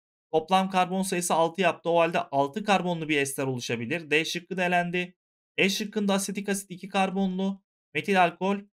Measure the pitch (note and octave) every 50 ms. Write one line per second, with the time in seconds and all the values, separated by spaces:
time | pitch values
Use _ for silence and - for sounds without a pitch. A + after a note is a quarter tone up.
0 | _ _ _ _ _ _ - D#3+ D#3 - F#3+ F#3+ F#3+ F#3+ F#3+ F#3 F3+ E3+ F#3 F#3+
1 | F#3+ F#3+ F#3+ F3 F3 - F#3+ D#3+ E3 E3+ - - F#3 E3+ D#3 - - E3+ E3+ E3+
2 | E3 E3 F3 F3+ - - - C#3 C#3 C#3+ C#3 G#3+ G#3 G#3 G3+ F#3 F3 F3+ F3 E3
3 | D#3+ D3+ D#3 C#3+ C#3 C3+ - - C#3 C3+ C3 B2 A#2 - B2 A#2 A#2 A2+ D3+ E3+
4 | E3 D3 D3 D#3 E3 D#3+ - F3 F3+ - F#3+ F3+ F3+ F3 F3+ F3 F3 F3 E3+ F3+
5 | F3+ F3 - _ _ _ _ _ _ _ _ - E3 G3 G3 - A3 G#3 - G#3+
6 | G#3 G3 G3 G3 G3 - G3 G3+ G3+ - G3 G3 - - F3+ F3 - G3 - G3
7 | F#3+ F#3+ F#3 G3 G3 F#3 F#3 F#3 F#3+ G3 G3 G3 _ _ _ _ _ _ - D#3
8 | D#3+ - G3 F#3 F3+ E3+ E3+ - F#3 F#3+ G3+ G3+ G3+ - _